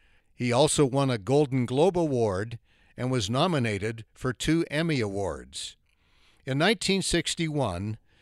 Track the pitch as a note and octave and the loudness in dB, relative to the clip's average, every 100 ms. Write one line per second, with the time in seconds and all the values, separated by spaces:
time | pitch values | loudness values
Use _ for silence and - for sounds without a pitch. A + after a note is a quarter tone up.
0 | _ _ _ - B2 A#2+ D3+ - C#3 C3+ | _ _ _ -4 0 4 4 4 2 2
1 | C3+ A#2+ F#2 C#3 D3 C3 A#2+ C3 F3 F3 | 0 0 2 2 2 0 0 2 2 2
2 | D#3+ B2+ A2 F#2 A2+ A#2 _ _ _ - | 0 2 0 0 -6 -10 _ _ _ -6
3 | B2 B2+ G2 B2+ F3+ D#3 A#2 G2+ G#2+ A2+ | -2 -2 0 0 2 2 0 -2 -4 -8
4 | - - C3 A#2+ - D#3+ - D3 E3+ C#3+ | -14 -8 -6 -4 0 0 0 -2 0 0
5 | G#2 G2 F#2+ C#2 B1+ - - - _ _ | -2 -2 -4 -4 -10 -14 -14 -16 _ _
6 | _ _ _ _ - C3+ F3 A3+ - G3 | _ _ _ _ -6 0 2 2 2 0
7 | - F3 - - D#3+ D3 A#2+ F2 G#2 A2 | 2 0 0 -2 -2 -2 -2 -2 -6 -8
8 | _ _ | _ _